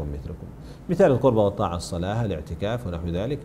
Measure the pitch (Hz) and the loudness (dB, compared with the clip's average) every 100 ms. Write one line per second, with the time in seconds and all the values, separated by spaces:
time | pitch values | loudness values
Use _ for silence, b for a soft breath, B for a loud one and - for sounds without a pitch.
0 | 73 71 - - 104 - B B - 175 | -6 -6 -8 -10 -12 -14 B B -2 4
1 | 180 123 135 110 101 - 98 85 - 87 | 6 6 6 6 4 2 0 -2 -4 -4
2 | 90 110 113 80 76 82 101 120 95 85 | -2 0 -2 -4 -6 -6 -4 -4 -4 -6
3 | 87 85 113 147 | -2 -2 -2 -4